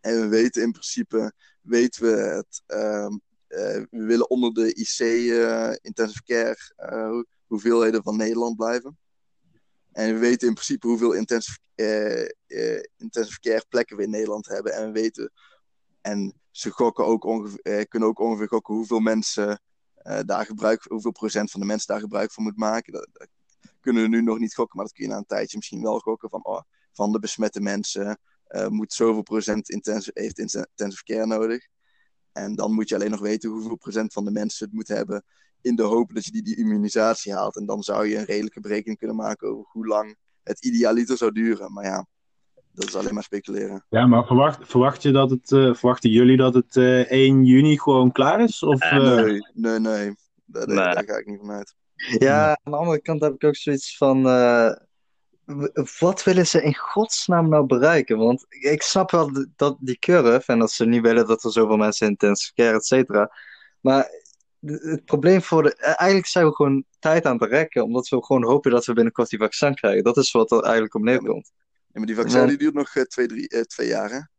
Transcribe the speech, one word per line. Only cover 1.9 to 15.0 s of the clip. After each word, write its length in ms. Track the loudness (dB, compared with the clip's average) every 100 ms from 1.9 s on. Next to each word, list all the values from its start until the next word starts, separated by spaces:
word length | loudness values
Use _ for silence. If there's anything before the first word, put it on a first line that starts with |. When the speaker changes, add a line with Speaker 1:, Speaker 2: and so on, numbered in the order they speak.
| 0
Speaker 1:
we 60 | 0 0
het, 460 | -2 -6 -10 -18 _
ehm, 520 | -6 -4 -6 -8 -12 _ _ _
eh, 360 | -8 -6 -8 -10
we 140 | -10
willen 260 | -2 0 0
onder 240 | 0 -2
de 240 | 0 -2 -2
I 60 |
C, 160 | -8 -4 -2 0 0
eh, 420 | 0 0 -2 -4 -6
intensive 420 | -12 -6 -6 -6
care, 340 | _ -2 -2 -6 -12 _
eh, 320 | -12 -8 -6
ho-, 140 | -6 -8 _ _
hoeveelheden 580 | -4 0 2 2 0
van 140 | -4 -4
Nederland 380 | -2 -2 -4 -4
blijven. 420 | -4 -4 -8 -20 _ _ _ _ _ _ _ _ _
En 220 | -6 -4
we 60 | 0
weten 280 | 0 2 0
in 60 |
principe 340 | -2 -6 -6 -2
hoeveel 240 | 0 0
intensive, 460 | 0 -2 -4 -6 -16 _ -6
eh, 460 | -4 -2 -2 -4 -8 -12 _
eh, 360 | -8 -6 -6 -10 _
intensive 420 | -12 -8 -8 -6
care 260 | -4 -4 -2
plekken 280 | -4 -4 -6
we 60 |
in 60 | -6
Nederland 380 | -4 -6 -8 -8
hebben. 260 | -8 -6
En 120 | -6 -6
we 140 |
weten, 320 | -4